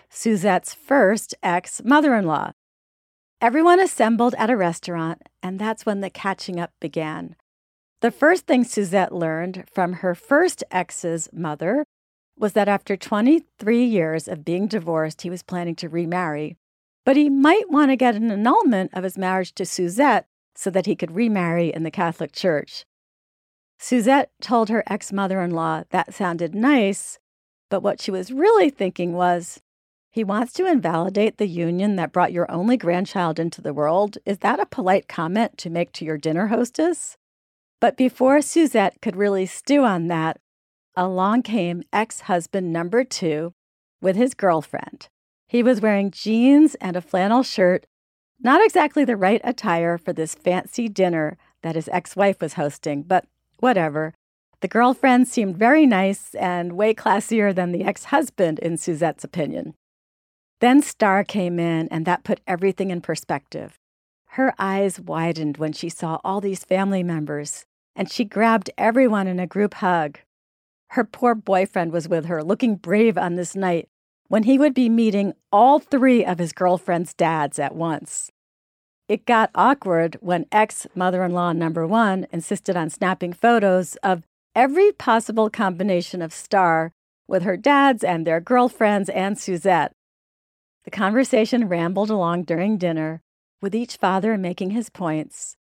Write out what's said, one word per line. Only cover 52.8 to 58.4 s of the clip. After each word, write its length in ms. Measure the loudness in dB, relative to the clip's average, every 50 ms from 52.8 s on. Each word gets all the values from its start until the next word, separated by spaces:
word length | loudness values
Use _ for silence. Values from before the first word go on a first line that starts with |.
| -6 -6 -6 -6 -2
but 240 | 0 0 0 0 _ _ _ _ _ _ -2
whatever. 560 | 0 0 2 2 0 -2 -2 -4 -6 -6 -8 _ _ _ _ _ _ _ _ -8 -8
The 60 | -2
girlfriend 600 | 2 2 4 4 2 2 4 4 6 6 4 2
seemed 300 | 2 -2 -2 -2 0 2
very 260 | 4 6 6 8 6
nice 500 | 6 6 4 2 0 -2 -4 -8 -14 -8
and 380 | -4 -4 -2 -2 -2 -4 -6 -2
way 220 | 0 0 0 0
classier 600 | 0 0 0 0 0 0 -2 0 0 2 2 0
than 180 | 0 -2 -2 -2
the 120 | -2 -2
ex-husband, 720 | -4 -4 -6 -6 -2 0 0 0 -2 _ -2